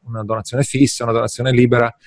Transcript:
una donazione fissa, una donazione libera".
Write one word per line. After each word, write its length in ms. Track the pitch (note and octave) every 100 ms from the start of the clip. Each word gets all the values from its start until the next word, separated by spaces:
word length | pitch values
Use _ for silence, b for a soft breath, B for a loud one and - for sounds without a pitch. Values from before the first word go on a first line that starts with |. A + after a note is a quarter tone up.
| A#2+
una 180 | A2+
donazione 400 | G#2+ A2 - B2
fissa, 400 | C#3 C3 C3+ -
una 100 | A#2
donazione 380 | A2+ A#2 - B2+
libera". 420 | B2 B2 A#2+ A#2 -